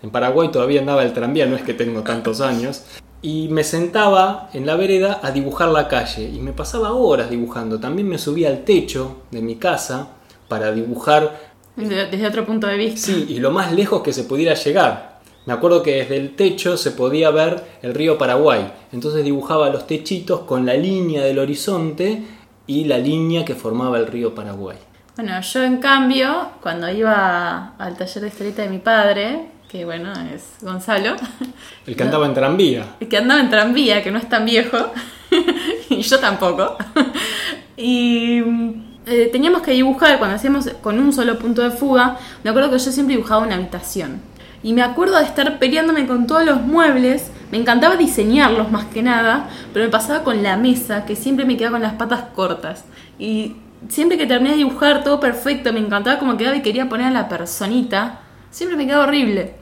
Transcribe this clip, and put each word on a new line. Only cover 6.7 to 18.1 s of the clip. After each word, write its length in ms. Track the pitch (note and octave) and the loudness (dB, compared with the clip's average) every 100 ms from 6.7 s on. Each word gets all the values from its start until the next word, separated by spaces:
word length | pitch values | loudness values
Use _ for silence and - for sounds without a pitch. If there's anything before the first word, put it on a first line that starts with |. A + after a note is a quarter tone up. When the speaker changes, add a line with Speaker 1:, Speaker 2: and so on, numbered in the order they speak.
| A#3 G#3+ | -4 -2
Speaker 1:
horas 380 | B3 A3+ C3+ A#2 | 2 2 2 0
dibujando. 500 | A#2+ A#2 A#2+ A2+ A2 | -4 -4 -6 -6 -6
También 280 | A#2+ E3+ G3+ | -4 -4 -4
me 100 | E3 | -4
subía 300 | - D#3 D#3 | -4 0 0
al 140 | C3+ | 0
techo 600 | - F#3 - C3+ C3 - - | 2 2 2 -6 -8 -10 -14
de 100 | A#2+ | -8
mi 140 | A2+ A2+ | -6 -4
casa 540 | F3+ D#3 - B2+ C#3+ - _ - _ | -2 -2 -4 -8 -8 -18 _ -20 _
para 220 | G#2+ G#2+ | -4 -2
dibujar 880 | A2 A#2 A#2+ - D3+ D3+ - - _ _ | -2 -4 -4 4 4 4 -4 -20 _ _
Speaker 2:
De-, 320 | - G#3+ F#3+ G3 | -10 -4 -4 -2
desde 200 | F#3+ G#3+ | -2 -2
otro 180 | A3 A3 | -2 -2
punto 200 | A3 G#3 | -2 -2
de 80 | G3+ | 0
vista. 240 | A3 A3 G3+ | -2 -2 -2
Speaker 1:
Sí, 140 | F3+ C#3 | -2 -2
y 80 | A#2+ | 0
lo 120 | C3+ | 0
más 220 | F3 F3+ | 0 0
lejos 300 | E3 G3+ G3 | 0 2 0
que 100 | - | -2
se 120 | B2+ | -4
pudiera 300 | A#2 C3+ E3 | -4 0 2
llegar. 640 | D3+ D3 F3 C#3 - - - _ _ - | 2 2 2 2 0 -12 -20 _ _ -8
Me 60 | |
acuerdo 300 | A#2+ E3+ E3+ | 0 4 4
que 140 | D3+ C3+ | 2 -2
desde 200 | B2 C3+ | -2 -4
el 180 | C#3 - | -6 0
techo 400 | G3 - F3+ F3 | 0 2 -2 -2
se 140 | C#3 | -4
podía 400 | A#2+ B2+ D3+ D#3+ | -2 -2 4 4
ver 320 | D3+ D#3+ F3 - - | 4 2 -2 -10 -12
el 120 | B2 | -8
río 240 | B2 D#3+ | -2 0